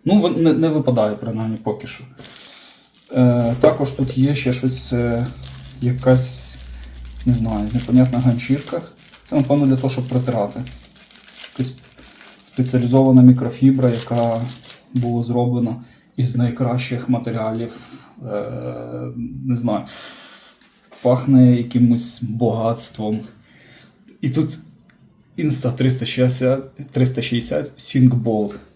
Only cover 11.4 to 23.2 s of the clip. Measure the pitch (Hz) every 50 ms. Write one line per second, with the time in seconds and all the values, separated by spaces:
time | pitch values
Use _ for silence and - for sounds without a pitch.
11.4 | - - - - 127 127 127 - - - - - - - - - - - - -
12.4 | - - - - 127 127 - 123 120 120 123 135 135 131 131 127 127 127 123 123
13.4 | - 123 - - 131 135 131 131 127 123 117 113 - - 120 120 117 117 113 113
14.4 | 120 123 - - - - - - _ _ - 127 120 120 120 120 117 113 123 123
15.4 | 123 123 123 120 120 117 120 - - - - _ _ _ _ - 127 123 - 120
16.4 | 123 123 120 - 135 120 123 127 - - 127 120 - - 127 113 - 113 110 110
17.4 | 110 110 113 117 117 117 - - - - - - - - - - 135 117 104 101
18.4 | - - 62 62 - - - - 117 120 123 123 127 123 120 - - - - 67
19.4 | 131 131 123 117 117 117 104 98 - - - - - - - - - - - -
20.4 | - - _ _ _ _ _ _ _ _ - - - 123 123 127 127 139 135 127
21.4 | 127 123 123 120 117 120 - 123 123 117 120 117 - - - - 123 110 107 117
22.4 | 120 113 107 113 110 113 117 - - - - - 110 107 107 107